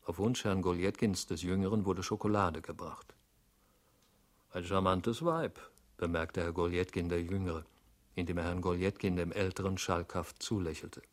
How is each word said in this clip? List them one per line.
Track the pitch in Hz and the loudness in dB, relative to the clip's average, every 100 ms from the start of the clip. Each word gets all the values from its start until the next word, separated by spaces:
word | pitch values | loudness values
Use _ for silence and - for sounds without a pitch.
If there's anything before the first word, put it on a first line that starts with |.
| - | -8
Auf | 85 | 0
Wunsch | 104 123 | 2 2
Herrn | 110 95 | 2 2
Goljetkins | 90 87 92 98 113 92 - | 2 2 2 2 2 0 -2
des | 85 | -4
Jüngeren | 87 95 95 110 98 | 0 2 2 2 2
wurde | 90 | 0
Schokolade | 95 107 104 104 95 80 | 0 -2 2 4 2 0
gebracht. | - 82 82 78 - - _ _ _ _ _ _ _ _ _ _ _ _ _ | -8 -10 -10 -12 -18 -20 _ _ _ _ _ _ _ _ _ _ _ _ _
Ein | 92 | -8
charmantes | 87 95 92 92 90 117 165 | 0 2 4 4 2 0 0
Weib, | 160 147 - - - _ _ | 0 -2 -6 -20 -20 _ _
bemerkte | 87 85 80 - | -2 0 -2 -2
Herr | 85 | -2
Goljetkin | 85 85 87 90 - 85 | 0 0 2 0 0 0
der | 87 | 0
Jüngere, | 85 98 92 82 80 _ _ _ _ - | 0 -2 -2 -4 -8 _ _ _ _ -6
indem | 87 87 | -2 0
er | 85 | 0
Herrn | 87 | 0
Goljetkin | 92 87 92 - 104 90 | 0 2 0 0 0 2
dem | 85 | 0
Älteren | 95 95 92 95 95 | 0 -2 0 -2 -2
schalkhaft | - 87 87 92 85 - | 0 0 0 -4 -6 -8
zulächelte. | - 107 87 76 - - - | -2 0 0 -4 -10 -14 -20